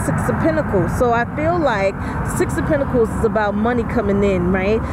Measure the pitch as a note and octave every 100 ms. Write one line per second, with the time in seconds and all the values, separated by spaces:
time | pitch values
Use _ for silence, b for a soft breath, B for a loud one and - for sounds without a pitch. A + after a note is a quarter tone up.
0 | - - - A3 D#4+ D#4 C#4+ G3 E3+ -
1 | B3 A#3 A#3 F#3 G3+ F4 C#4+ G#3 G3 -
2 | - - - - F#4 E4 C#4 D4 C#4 B3
3 | A3 - A3+ G#3 G#3 G#3 A3+ B3 A3 B3
4 | G3+ G3+ G3+ F#3 F3 F#3+ F#3+ A3 B